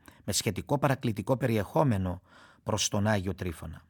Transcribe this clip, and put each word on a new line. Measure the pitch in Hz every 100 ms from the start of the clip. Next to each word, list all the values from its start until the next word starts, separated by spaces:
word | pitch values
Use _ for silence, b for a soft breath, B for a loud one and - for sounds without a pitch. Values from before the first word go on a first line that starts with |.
| B B
με | -
σχετικό | 101 - 98 - 139
παρακλητικό | 143 131 120 107 101 123
περιεχόμενο | 135 110 98 160 151 101 92 92 B B B B
προς | - 107 -
τον | 107 104
Άγιο | 107 92 87
Τρίφωνα. | 90 82 82 82